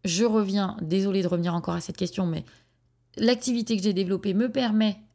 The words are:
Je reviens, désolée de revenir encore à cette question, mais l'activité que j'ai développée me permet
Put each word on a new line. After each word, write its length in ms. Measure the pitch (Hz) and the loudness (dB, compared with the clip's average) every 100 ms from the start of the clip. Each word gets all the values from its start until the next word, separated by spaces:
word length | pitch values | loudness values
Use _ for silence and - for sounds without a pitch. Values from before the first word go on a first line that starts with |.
| 196 | -2
Je 200 | 170 233 | 2 2
reviens, 520 | 220 196 202 196 - | 2 2 0 -2 -4
désolée 420 | 160 190 196 196 | -2 0 2 0
de 40 | 180 | 0
revenir 280 | 175 175 170 | 0 0 -2
encore 180 | 165 170 | -2 -4
à 60 | |
cette 160 | - 170 | -6 -6
question, 300 | 180 - 180 | -6 -2 -2
mais 180 | 156 143 - _ _ _ _ _ - | -4 -8 -20 _ _ _ _ _ 0
l'activité 580 | 226 240 247 240 226 220 | 2 2 0 -2 0 0
que 80 | |
j'ai 100 | 196 | 0
développée 420 | 185 185 190 202 190 | 0 0 -2 0 0
me 140 | 247 | 0
permet 480 | 269 240 214 220 190 - | 0 0 2 2 0 -14